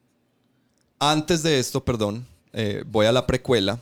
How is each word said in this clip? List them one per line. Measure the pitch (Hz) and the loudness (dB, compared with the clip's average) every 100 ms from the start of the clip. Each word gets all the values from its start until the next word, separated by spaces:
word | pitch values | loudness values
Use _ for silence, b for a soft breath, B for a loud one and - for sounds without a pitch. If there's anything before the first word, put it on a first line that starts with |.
| _ _ _ _ _ _ _ _ _ _ | _ _ _ _ _ _ _ _ _ _
Antes | 143 156 151 170 | 0 0 0 0
de | 156 139 | 2 0
esto, | 120 135 | 0 -4
perdón, | - 117 104 110 123 _ _ | -4 -2 -2 -4 -10 _ _
eh, | - 107 101 98 | -6 -4 -4 -4
voy | 107 107 | 2 4
a | |
la | 127 127 | 4 0
precuela | 127 - 117 98 117 | -2 2 2 2 -4